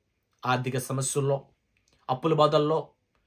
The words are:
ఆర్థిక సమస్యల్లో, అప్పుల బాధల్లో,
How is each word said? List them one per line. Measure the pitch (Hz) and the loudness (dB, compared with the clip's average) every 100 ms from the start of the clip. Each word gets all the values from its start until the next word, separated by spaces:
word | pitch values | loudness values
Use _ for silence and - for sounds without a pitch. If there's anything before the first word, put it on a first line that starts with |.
| _ _ _ _ | _ _ _ _
ఆర్థిక | 120 127 131 135 - | -2 0 0 -4 -4
సమస్యల్లో, | 135 131 147 139 139 - _ _ _ _ _ - | -4 -2 -2 0 -2 -4 _ _ _ _ _ -8
అప్పుల | 139 165 151 | -2 0 4
బాధల్లో, | 151 151 151 160 - _ _ _ | 4 4 2 -2 -4 _ _ _